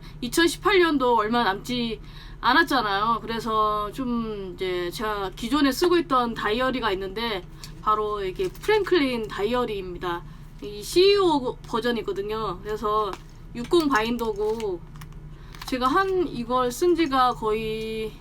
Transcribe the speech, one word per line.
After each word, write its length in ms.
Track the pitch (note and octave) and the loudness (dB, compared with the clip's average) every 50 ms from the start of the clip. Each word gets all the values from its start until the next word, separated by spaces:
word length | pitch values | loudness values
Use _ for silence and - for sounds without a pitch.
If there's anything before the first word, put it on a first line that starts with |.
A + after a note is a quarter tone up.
| - - - - | -8 -14 -12 -10
이천십팔 580 | - A#3+ - E4+ E4+ E4 - - - F#4 G#4 F#4 | -8 -2 2 4 4 4 2 0 2 4 6 6
년도 380 | F4 E4 D4+ C4+ C4 B3 A#3+ A3 | 6 6 4 4 4 4 4 4
얼마 260 | G#3 G#3+ A#3+ A#3+ A#3 | 4 2 2 2 2
남지 560 | F#3 G3 G3+ - - B3 B3 A#3+ A#3 G#3+ - - - - - - - - - | 2 0 -2 -2 -4 -4 -2 -2 -4 -4 -8 -10 -14 -16 -16 -16 -16 -8 0
않았잖아요. 800 | - A3+ C4 E4 E4 - D4+ B3+ A3 G#3 G3 G3 G#3 A#3 A#3 G#3+ | 2 4 6 6 4 4 2 2 2 2 0 2 2 2 0 0
그래서 720 | G#3+ G#3+ A3+ A3+ G#3 A#3 A3 A3 G#3+ G#3+ G#3 G#3 G#3 G#3 | -2 -4 -6 -4 -2 0 2 4 4 4 2 0 -2 -4
좀 600 | - C4+ C4 A#3+ A#3+ A#3 A3+ A3 G#3+ G3+ G3 F#3 F3 | -4 -6 -4 -2 -2 -2 -2 -4 -6 -6 -8 -8 -8
이제 340 | - F#3+ F#3 F3+ F3+ F3 F3 | -6 -4 -2 -2 -2 -4 -4
제가 400 | F3 - A3+ G#3+ G#3+ G3+ G3 F#3 - | -4 -4 -4 -4 -2 -2 -4 -6 -6
기존에 380 | - A#3+ A3+ C4 D4+ C#4+ C#4 B3+ | -6 -4 -2 2 2 4 2 2
쓰고 240 | - F4+ F4 F4 E4+ | 2 2 4 4 2
있던 380 | - - C#4 B3+ A#3+ A#3+ A3 | 2 2 2 2 2 2 -2
다이어리가 580 | - - G#3 G#3+ B3 B3+ C4 B3 B3+ A#3 A3 F#3+ | -2 -2 -2 0 0 0 0 0 0 0 -2 -2
있는데 500 | F#3 G3 F#3+ F#3+ A3 A#3 A#3 G#3 F#3 E3+ - - - - - - - | -2 -4 -6 -6 -4 -4 -4 -4 -4 -6 -10 -14 -16 -16 -14 -14 -4
바로 420 | - A3 G#3+ G#3+ G#3+ G#3 G#3 G#3 G3 | 0 0 2 2 0 -2 -2 -2 -4
이게 240 | F#3 F3+ F3 F#3+ F3+ | -4 -2 -2 -2 -4
프랭클린 800 | - - - - G#4+ G#4+ F#4+ - F4+ F4 C#4+ C4 B3 A#3+ A3 G3+ | -4 -4 0 2 2 2 4 4 4 4 4 2 0 -2 -4 -6
다이어리입니다. 960 | - - G3+ G#3+ B3 B3 B3 A3+ G#3+ G3 F#3 F3+ F3 F3 F3 F3+ E3+ E3+ - - - - - - - - | -4 -2 -2 0 0 0 0 -2 -4 -6 -6 -8 -8 -6 -4 -4 -4 -4 -6 -10 -16 -16 -16 -18 -16 -14
이 200 | - - - - | -12 -12 -10 -10
씨이오 760 | - - - F4 F#4 G4 G4+ G4+ F#4+ E4+ D#4 C#4 B3 A#3+ - - - - | -8 0 4 6 8 8 8 6 6 4 4 2 0 -2 -6 -6 -6 -4
버전이거든요. 920 | A#3 A3+ A3+ A#3+ A#3 A3+ F#3 G3+ F#3+ F#3+ G3+ G#3 G#3+ A3 A3 G3 F3+ F#3 G3 | -2 0 0 0 0 0 -2 -4 -4 -4 -4 -4 -4 -4 -4 -4 -6 -6 -6
그래서 480 | G#3 G#3+ G#3+ G#3+ G#3 G#3+ G#3+ G#3+ G3 F3 - - - - - - - - | -6 -6 -4 -2 0 2 2 0 0 -4 -8 -10 -16 -18 -18 -16 -12 -10
육공 360 | A#3+ A#3+ - - F4 D#4 C#4+ | -10 -2 2 4 4 4 4
바인더고 880 | C#4 G#3+ A3 A#3 A#3+ A#3 A3+ A3+ G#3 G3 G#3+ G#3+ A3 A#3 A3 G3+ F3+ E3+ - - - - - - - - - - - - - - - - - - | 4 2 2 2 0 -2 -2 -2 -2 0 -2 -2 -2 -2 -4 -4 -6 -6 -8 -12 -16 -14 -14 -14 -14 -16 -16 -16 -16 -16 -16 -16 -16 -14 -8 -6
제가 200 | C4+ B3 B3 C4 | -4 0 0 2
한 420 | D4 F#4+ G4 F#4+ F#4+ F#4 E4+ C#4 | 2 2 2 2 2 2 0 0
이걸 420 | - A#3+ A#3 A3 B3+ B3+ B3+ B3 | -2 -6 -4 0 2 2 2 2
쓴 240 | A#3+ - F4 F4+ F4 | 0 2 2 4 4
지가 380 | D#4 E4 C#4 C4+ C4 B3+ B3 A#3+ | 4 4 2 4 4 4 2 2
거의 800 | - A3 G#3+ G#3+ A3+ A3 A3 A3 A3 A3 A3 A3 A3 A3 A3 G#3+ - | 0 0 0 0 0 -2 -2 -4 -4 -4 -6 -4 -6 -6 -6 -8 -12